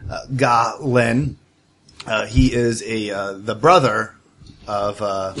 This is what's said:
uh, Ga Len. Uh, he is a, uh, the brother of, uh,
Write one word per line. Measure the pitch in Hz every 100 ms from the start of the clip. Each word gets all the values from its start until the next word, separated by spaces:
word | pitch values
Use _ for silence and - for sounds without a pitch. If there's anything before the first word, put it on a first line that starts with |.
| 90
uh, | 85 - 131
Ga | 127 120 117 110
Len. | 147 123 117 117 151 - _ _ _ _ _ - -
Uh, | 107 107
he | 120 131
is | 120 120 113 107
a, | 113 104
uh, | 101 98 98
the | 107
brother | 107 147 180 127 107 110 - _ _ - - -
of, | 104 101 101
uh, | 104 98 95 92